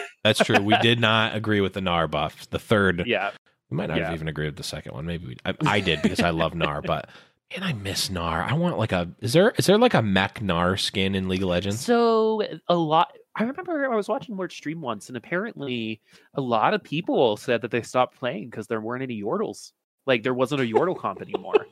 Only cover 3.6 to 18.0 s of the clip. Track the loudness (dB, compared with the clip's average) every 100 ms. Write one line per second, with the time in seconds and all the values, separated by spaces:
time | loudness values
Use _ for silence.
3.6 | _ -6 -4 -4 -4 -6 -6 -4 -6 -6
4.6 | -10 -10 -12 -10 -8 -8 -10 -10 -8 -2
5.6 | 0 0 0 0 0 0 0 2 -2 0
6.6 | -4 -2 -4 -4 -6 -18 -20 _ _ -8
7.6 | -6 -6 -6 -6 -4 -4 -2 -2 -2 0
8.6 | 0 0 0 0 -2 -4 0 4 4 4
9.6 | 4 6 6 4 2 2 2 -2 -2 2
10.6 | 2 2 -2 0 0 0 0 0 0 0
11.6 | 0 -4 0 2 4 2 2 0 -4 -8
12.6 | 0 0 4 2 2 -4 _ -4 -4 -4
13.6 | -6 -2 0 -2 -2 -4 -6 -8 -8 -8
14.6 | -10 -8 -6 -6 -8 -12 -4 -4 -4 -8
15.6 | -6 -4 -4 -8 _ -20 _ -6 0 4
16.6 | 4 2 -2 -6 0 4 4 2 0 -2
17.6 | 0 -4 -2 0